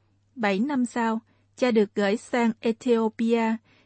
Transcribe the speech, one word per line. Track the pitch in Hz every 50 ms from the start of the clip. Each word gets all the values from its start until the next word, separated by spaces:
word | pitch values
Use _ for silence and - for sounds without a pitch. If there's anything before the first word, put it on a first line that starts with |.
| _ _ _ _ _ _ -
Bảy | 269 220 202 196 190
năm | 240 294 294 254 247
sau, | - - 247 226 226 220 226 - _ _ _ _ _ _
cha | - 262 247
được | 226 226 202 202 -
gửi | 208 202 196 208
sang | 247 - - - 247 233 226 214 _
Ethiopia, | - 233 220 - - 247 233 226 226 214 - - 226 226 233 233 226 226 226 226 _ _ _ _ _